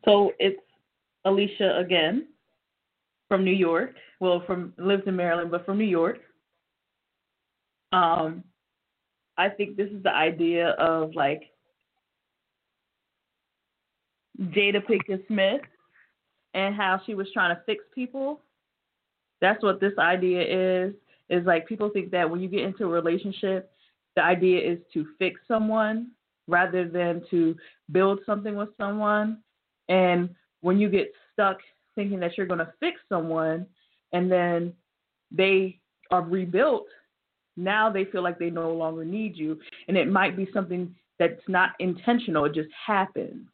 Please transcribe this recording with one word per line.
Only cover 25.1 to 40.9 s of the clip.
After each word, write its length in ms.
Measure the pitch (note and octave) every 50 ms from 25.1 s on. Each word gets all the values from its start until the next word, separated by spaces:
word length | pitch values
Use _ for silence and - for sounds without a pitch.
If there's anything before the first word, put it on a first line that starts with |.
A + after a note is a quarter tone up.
| -
fix 220 | _ F#3+ F3+ F3+ - _
someone 640 | _ A#3 A3 A3 G#3+ A3 A3 G#3+ G#3+ A3 A3+ A#3+ B3 _ _ _ _ _ _ _
rather 400 | - F3 F3 F3+ E3 F3 F#3 F3+
than 340 | E3+ E3 F3+ F3 E3+ E3+ F3 E3+ -
to 240 | - E3+ E3 D#3+ E3 E3 - - _ _ _ -
build 280 | D3 F3+ F#3+ G3 G3+ G3 G3
something 300 | - G#3 G#3 G3+ A3 G#3
with 140 | G3+ G#3 G#3 _
someone. 600 | - G#3 G3 G#3 G#3+ G#3+ G#3 G#3 G#3 G#3+ A3 A3 A3 _ _ _ _ _ _ _ _ _
And 420 | - F3+ F#3 F#3 F3+ F3 F3 F3 F3+ - _ _ _ _ _
when 160 | - F3+ F#3
you 120 | G3+ G#3 G3+
get 240 | F#3 F#3+ - - - - _ _
stuck 280 | _ - G3+ G3 F#3+ F#3+ - - _ _ _ _ _
thinking 240 | G#3+ G3+ G3+ G3 F#3
that 180 | F3 E3+ F3
you're 100 | - F#3+
gonna 260 | F3 F3+ E3 E3 E3 - _
fix 200 | D4 F4+ E4+ - _
someone 580 | _ G3+ F3 D#3+ E3 D#3+ D#3+ D#3+ D#3+ D#3+ E3 F#3 - _ _ _ _ _ _ _ _
and 200 | - F3+ F3+ F#3
then 420 | F3+ F3+ F3 F3 E3+ E3+ E3+ F3 F3 _ _ _ _ _ _ _ _ _ _ _
they 480 | - - F#3+ F#3+ G3 F#3+ F#3+ F#3+ F3+ _ _ _ _ _ _ _
are 100 | F#3 F3+
rebuilt, 680 | E3+ E3 F3+ F#3+ F3+ F3 F3 F#3+ C4+ D#4 B3+ G3+ - - - _ _ _ _ _ _ _ _ _ _ _ _
now 340 | E3+ F3+ F#3+ G#3 G#3+ A3 A3
they 160 | G3+ G3 G3
feel 180 | G3 - F#3 F3+
like 160 | F3 E3+ E3+
they 100 | E3+ E3+
no 240 | E3+ E3 E3 E3 E3
longer 320 | E3 D#3+ D#3+ D#3+ E3 D#3+
need 320 | E3 F#3 G#3+ A3 G#3 E3+
you. 220 | E3+ D#3 D#3 D#3 D#3 - - - - -
And 80 | - G3
it 100 | F#3 D#3+
might 280 | E3+ G3 F#3+ F#3+ - F#3
be 120 | F#3 F#3+ F#3+ -
something 420 | G#3 F#3+ E3+ F3+ F3+ F3+ F3